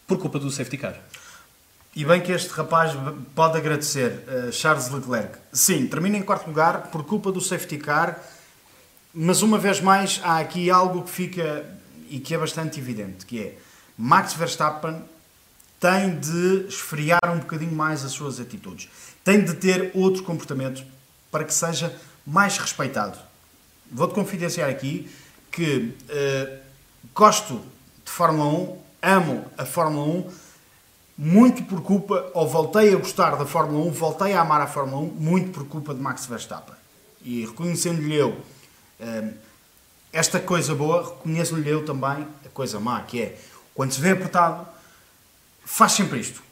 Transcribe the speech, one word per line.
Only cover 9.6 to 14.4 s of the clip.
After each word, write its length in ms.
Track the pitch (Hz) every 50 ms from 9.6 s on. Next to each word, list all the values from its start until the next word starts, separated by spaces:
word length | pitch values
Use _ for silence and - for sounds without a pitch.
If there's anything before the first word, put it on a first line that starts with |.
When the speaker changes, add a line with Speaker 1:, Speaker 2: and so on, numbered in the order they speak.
| 165 202 185 139
Speaker 2:
mais 400 | 170 190 190 196 190 - - -
há 160 | - 175 165 160
aqui 320 | 151 135 - 180 175 175
algo 320 | 185 180 185 180 175 175
que 80 | - -
fica 540 | - - 180 - - 175 165 151 151 151 151 - 190 - - - - 156 - -
e 100 | 147 127
que 140 | - - 165
é 40 | 156
bastante 400 | 156 151 - 165 160 147 135 143
evidente, 460 | 127 123 117 107 101 95 92 92 -
que 160 | - 120 113
é 180 | 101 - - - - - - - - _ _
Max 380 | - 113 127 160 190 - - -
Verstappen 680 | 156